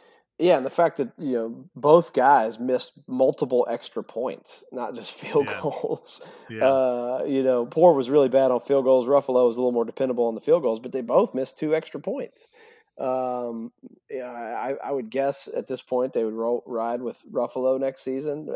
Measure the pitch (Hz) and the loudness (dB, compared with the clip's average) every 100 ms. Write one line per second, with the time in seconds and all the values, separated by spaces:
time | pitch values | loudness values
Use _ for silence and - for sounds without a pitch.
0 | _ _ _ - 170 160 131 - 165 - | _ _ _ -2 2 2 2 2 2 2
1 | 127 - 151 120 113 117 131 - 139 165 | -6 -6 -4 -4 -4 -8 -18 -2 6 6
2 | 165 - 127 139 113 110 123 127 - - | 6 2 6 6 4 -4 -4 -2 -4 -14
3 | - 127 131 131 135 123 117 120 - - | -8 2 2 2 0 0 0 -4 -8 -12
4 | 101 - 123 67 - - - 127 120 120 | -10 -8 -8 -8 -14 -20 -16 -10 -10 -10
5 | 104 - - 160 139 - 151 - - - | -14 -14 -4 -2 -2 -4 -6 -6 -6 -8
6 | - - - - - 113 131 135 131 123 | -10 -20 -18 -20 -14 0 2 2 2 -2
7 | 120 127 139 135 131 123 120 - 175 143 | -4 -4 -2 0 2 0 0 6 6 6
8 | 123 147 131 131 131 123 - 139 127 131 | 4 4 4 4 4 0 2 2 4 4
9 | 120 143 - 127 123 113 127 120 113 - | 4 2 2 4 4 4 0 0 -2 -2
10 | 131 120 117 113 - 170 135 113 123 131 | -2 0 -2 -2 2 2 2 -4 -6 -8
11 | 120 143 226 131 131 - 156 156 160 147 | 0 2 2 -2 -6 -6 -2 -2 -2 -10
12 | 156 170 - _ _ _ - _ _ - | -8 -8 -10 _ _ _ -20 _ _ -8
13 | 131 131 127 123 120 117 117 _ 127 _ | -4 -4 -4 -6 -6 -8 -12 _ -20 _
14 | - 135 123 120 117 113 117 135 120 139 | -14 -12 -10 -12 -10 -8 -6 -6 -6 -6
15 | 110 127 139 139 - - 110 127 - 127 | -6 -2 -2 -4 -8 -8 -8 -10 -4 -2
16 | 127 120 113 110 113 120 - 120 113 123 | -2 -2 -2 -2 -2 -4 -4 -6 -4 -4
17 | 123 - - 123 120 135 127 131 135 131 | -8 -12 -10 -6 -4 -2 0 0 -2 -6
18 | - 131 151 143 151 | -8 -6 -6 -8 -6